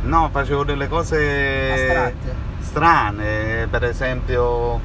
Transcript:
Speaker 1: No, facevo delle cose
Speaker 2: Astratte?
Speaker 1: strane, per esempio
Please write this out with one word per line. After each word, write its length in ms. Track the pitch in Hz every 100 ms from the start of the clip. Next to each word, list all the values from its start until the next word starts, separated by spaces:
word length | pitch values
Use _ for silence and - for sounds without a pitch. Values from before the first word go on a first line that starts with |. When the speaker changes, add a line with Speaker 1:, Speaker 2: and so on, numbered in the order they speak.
Speaker 1:
No, 260 | 120 165 156
facevo 320 | 139 135 143
delle 240 | 143 143 139
cose 840 | 160 165 156 147 143 139 135 135
Speaker 2:
Astratte? 640 | 131 127 147 165 - - - - -
Speaker 1:
strane, 1080 | - 151 165 160 107 104 107 107 110 113 113
per 140 | 117
esempio 960 | 120 117 131 127 117 123 123 120 120 117